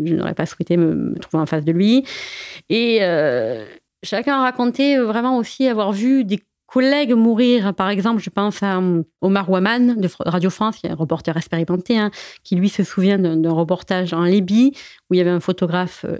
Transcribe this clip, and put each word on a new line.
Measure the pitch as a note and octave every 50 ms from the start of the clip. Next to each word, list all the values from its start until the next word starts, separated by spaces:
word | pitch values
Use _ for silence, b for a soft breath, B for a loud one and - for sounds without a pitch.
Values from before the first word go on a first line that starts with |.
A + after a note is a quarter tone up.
| D3+
je | E3+ E3
n'aurais | E3 - - -
pas | - D#3+
souhaité | - - - - - F3 F3
me, | E3+ D#3+ D#3+
me | - - - - -
trouver | - - - D#3+ D#3
en |
face | D3+ D#3+ D#3 D3
de | D#3+ E3
lui. | F3 G3 G#3+ A#3 C4+ C4 B B B B B B B B B B B B _
Et, | F3 A3+ A#3 A#3 A3+ A3
euh, | G3 F3+ E3+ D#3 D3+ D3 B2 B2 A2+ A2+ B2 A2+ G#2+ G#2 - - _ _ _ _
chacun | - - - G3 A#3+ C#4+ C#4+
a | C4+ C4
raconté, | B3+ B3 B3+ B3 B3 A#3+ - C4+ C#4+ C#4+
euh, | C4 A#3+
vraiment | G#3+ G#3+ A#3 A#3 B3+ C4 B3
aussi | A3+ - - - C4 C4
avoir | A#3 G#3+ G#3 G3
vu | G#3 G3 A3 B3+ C4+ C4+ B3
des | F#3+ G3+ - - _ _ _ _ _
collègues | - B3+ B3+ C4+ C#4+ D4 D4 A3+
mourir. | B3 A3+ A3+ A#3 A#3 G#3 B3+ B3 B3 A#3+ F#3+ G3+ F#3
Par | - F#3+ F#3+
exemple, | G#3 G3 F#3 A3+ A#3 G#3+
je | - F#3
pense | - - G3+ G#3 G3+ - G3+
à, | G3 F#3+ F#3
euh, | F#3 F#3 F3 E3+ D#3+ - _ _
Omar | - F#3+ G3 G3+ F#3+ E3+
Waman | F#3+ F#3 F#3 G#3 A#3 B3 B3 B3 A#3+ A3
de | F#3+ F3
Fr-, | - - -
Radio | E3+ E3 F3+ E3+ F#3+
France, | F3 - G#3+ A3 G#3+ -
qui | - D#3+
est |
un | E3+
reporter | D3 D#3+ C#3+ E3 D#3+ - - D#3+
expérimenté, | D#3+ - - - E3 E3 - F3 F3+ F3+ - A#3+ A3+
hein, | G#3 G#3 B B B B B B B
qui, | - G3
lui, | F3 F#3 G3+
se | - - F#3+
souvient | - - - F#3 G3 G3+ G3
d'un, | F#3 E3+ D#3+
d'un | D#3+ D#3+ E3
reportage | E3 D#3+ E3 D#3+ F#3 F3+ - - F#3+ F#3 F#3 E3+ F3
en | E3 F3
Libye | F3 F#3+ G#3 G3 F3+ G3+ A3+ B3 C4+ C4+ B B B B B B _
où | F3+
il | F3+
y |
avait | F3 F3
un | F3 F3
photographe, | - - F#3 F3+ F#3 E3 E3 F3+ F3+ F3 - - - -
euh, | E3+ -